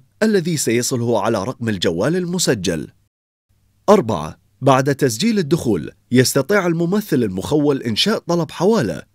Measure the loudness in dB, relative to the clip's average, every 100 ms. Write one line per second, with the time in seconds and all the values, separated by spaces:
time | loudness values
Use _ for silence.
0 | -10 -2 0 2 0 -2 0 0 0 -2
1 | 0 0 0 -2 -4 -6 -4 -2 -2 0
2 | 0 0 -2 -2 0 0 -2 -4 -6 -16
3 | _ _ _ _ _ _ _ _ 4 4
4 | 4 -4 -6 -12 _ -4 2 4 2 0
5 | 0 0 0 0 0 0 0 -2 -4 -12
6 | 0 2 2 2 0 0 0 0 0 -2
7 | 0 0 0 -4 -2 0 2 0 -2 -2
8 | 0 -2 -2 -2 -2 -2 2 2 0 -4
9 | -10